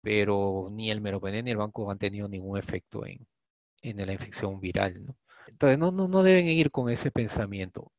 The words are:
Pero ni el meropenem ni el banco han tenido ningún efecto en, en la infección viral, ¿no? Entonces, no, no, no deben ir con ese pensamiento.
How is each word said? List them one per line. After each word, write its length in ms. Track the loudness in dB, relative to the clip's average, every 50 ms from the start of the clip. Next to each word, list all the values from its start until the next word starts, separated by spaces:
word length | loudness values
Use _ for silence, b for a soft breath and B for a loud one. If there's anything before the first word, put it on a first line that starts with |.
Pero 680 | -4 0 2 2 4 4 2 2 2 0 -2 -2 -4 -6
ni 180 | -8 -6 -4 -2
el 100 | -2 -2
meropenem 440 | -2 -4 -4 -4 -4 -4 -4 -4 -4
ni 60 | -2
el 60 | -2
banco 320 | -2 -2 -4 -4 -6 -4 -4
han 80 | -4 -2
tenido 280 | -2 -4 -2 -4 -6
ningún 300 | -6 -6 -8 -8 -6 -6
efecto 480 | -6 -4 -4 -6 -8 -8 _ -12 -10 -10
en, 200 | -10 -14 -16 -20 _ _ _ _ _ _ _ _ _ _ _
en 240 | -12 -10 -8 -6 -6
la 80 | -6 -6
infección 460 | -8 -8 -12 -10 -6 -6 -6 -6 -6
viral, 460 | -6 -2 0 0 0 0 -2 -6 -14
¿no? 100 | -16 -16 _ _ B B B B
Entonces, 300 | B B 4 6 6 6
no, 140 | 6 4 0
no, 160 | 0 0 -2
no 160 | 2 4 6 8
deben 240 | 8 8 8 6
ir 240 | 4 4 4 4 4
con 180 | 2 0 0 0
ese 220 | -2 -2 -2 -2
pensamiento. 800 | 0 0 -2 0 -2 -4 -4 -4 -4 -8 -8 -8 -10 -16 -16 -16 _